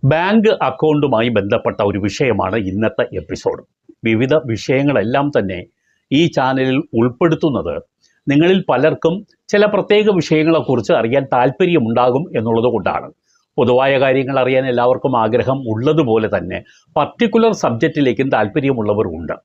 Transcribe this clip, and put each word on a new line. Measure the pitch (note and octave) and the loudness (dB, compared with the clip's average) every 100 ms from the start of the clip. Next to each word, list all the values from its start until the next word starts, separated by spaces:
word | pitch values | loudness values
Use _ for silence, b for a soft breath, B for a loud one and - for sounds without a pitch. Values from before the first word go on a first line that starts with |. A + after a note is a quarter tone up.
ബാങ്ക് | C3+ D#3 F3+ A3 G#3+ - | 2 2 2 2 2 2
അക്കൗണ്ടുമായി | C#3 - D#3 D3+ C#3+ A2 A#2+ | -2 0 0 2 2 2 2
ബന്ധപ്പെട്ട | G#2+ G2+ A#2 A#2+ - | 0 0 -2 -2 0
ഒരു | G#2 G2+ | -2 0
വിഷയമാണ് | G2+ - C#3 G2+ F#2+ A2 | -4 -2 0 0 -2 -2
ഇന്നത്തെ | F#2+ F#2+ B2+ - - F#2+ | -4 -2 -2 -2 -4 -6
എപ്പിസോഡ്. | D2+ F#2 - D#2 - _ _ - | -10 -6 -6 -6 -14 _ _ -6
വിവിധ | A2+ A2+ C3+ D3+ D3+ | -2 0 2 0 -2
വിഷയങ്ങളെല്ലാം | A2+ - C3+ C#3+ B2+ G#2 C#3 D3 | -8 -2 0 2 0 0 -2 0
തന്നെ | C#3 G2 F2+ F#2+ _ _ _ _ | -2 -2 -8 -12 _ _ _ _
ഈ | C3+ E3 | 0 2
ചാനലിൽ | - C3 C3 C3 C3 E3+ | 0 -2 0 0 -2 -2
ഉൾപ്പെടുത്തുന്നത് | A2+ B2 A#2+ F3 D#3+ E3 A2+ E2 D2+ - _ _ _ - | 0 -2 0 0 0 -2 -2 -6 -8 -10 _ _ _ 0
നിങ്ങളിൽ | C#3+ E3+ F#3+ E3 | 2 4 2 2
പലർക്കും | B2+ D3 B2+ E3 F#3+ A3 _ - | 0 2 0 -2 -2 -10 _ -4
ചില | G#3 G#3 | 0 2
പ്രത്യേക | G#3 - G#3 G#3+ | 0 2 2 2
വിഷയങ്ങളെക്കുറിച്ച് | F#3+ D3+ D#3 D#3 E3 B2+ B2 G#2 | 0 0 0 2 0 0 -2 0
അറിയാൻ | D#3 A2+ C#3 C#3 | 0 2 -2 0
താല്പര്യമുണ്ടാകും | B2+ C3 C3+ F3+ E3 A2+ A#2 B2 B2 F3+ - | 0 0 0 0 2 0 2 2 0 -2 -4
എന്നുള്ളത് | A2 A2+ A#2+ | 0 0 0
കൊണ്ടാണ്. | A2+ F2+ D#2 D#2 _ _ _ _ - | 0 -2 -4 -8 _ _ _ _ -2
പൊതുവായ | A2+ B2 C3+ C#3 | 2 4 2 2
കാര്യങ്ങൾ | C3+ C3 C3 C3+ | 2 0 0 0
അറിയാൻ | B2+ C3 C3 | 2 0 0
എല്ലാവർക്കും | A#2+ B2 C3 C#3+ B2+ | 0 2 0 0 0
ആഗ്രഹം | A2 A#2 A2+ C3+ B2 | 0 0 0 -2 -4
ഉള്ളതുപോലെ | A2 C3 D#3 C3+ A2 G#2+ | -2 0 0 2 2 0
തന്നെ | F#2+ E2+ F2+ b b b - | -2 -4 -10 b b b -4
പർട്ടിക്കുലർ | - - A#3 G#3+ A3+ | -4 -2 0 2 2
സബ്ജക്റ്റിലേക്കും | G3+ C3+ A2+ D#3+ - C3+ A2 C3+ | 0 -4 0 -2 0 0 0 0
താല്പര്യമുള്ളവർ | C3 G#2+ - C3+ B2 G#2 G#2 A2 | 0 0 -2 -2 -2 -2 0 -2
ഉണ്ട്. | D#2+ D#2 D#2 | -6 -10 -12